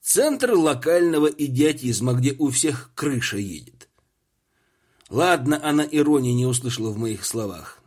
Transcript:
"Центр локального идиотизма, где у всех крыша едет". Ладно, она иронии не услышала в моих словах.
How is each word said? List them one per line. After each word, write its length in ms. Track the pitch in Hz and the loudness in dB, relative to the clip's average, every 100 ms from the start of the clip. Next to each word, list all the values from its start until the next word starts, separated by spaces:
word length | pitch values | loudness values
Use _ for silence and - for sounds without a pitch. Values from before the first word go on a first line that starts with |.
"Центр 520 | - - 294 277 254 | 0 2 2 2 2
локального 720 | 208 156 131 131 175 175 160 151 | 4 2 0 2 4 4 4 2
идиотизма, 880 | 147 147 127 151 151 127 107 123 | 0 -4 2 2 2 -2 -2 0
где 180 | 123 127 | 2 0
у 180 | 135 147 | 0 -2
всех 420 | 131 156 123 - | 0 -2 -4 -10
крыша 440 | - 147 131 - 101 | -6 -4 -2 -4 -6
едет". 500 | 101 80 - _ - _ _ _ _ _ _ _ _ _ _ _ _ | -8 -10 -16 _ -20 _ _ _ _ _ _ _ _ _ _ _ _
Ладно, 520 | 113 175 170 131 151 | -2 2 2 0 -2
она 240 | 151 147 147 | 0 0 0
иронии 440 | 151 147 147 127 | 2 2 2 2
не 140 | 123 127 | 0 0
услышала 440 | 123 127 113 110 | -2 -4 -4 -6
в 80 | 104 | -4
моих 260 | 113 101 | -6 -6
словах. 560 | - 113 107 87 78 - | -6 -6 -6 -10 -16 -20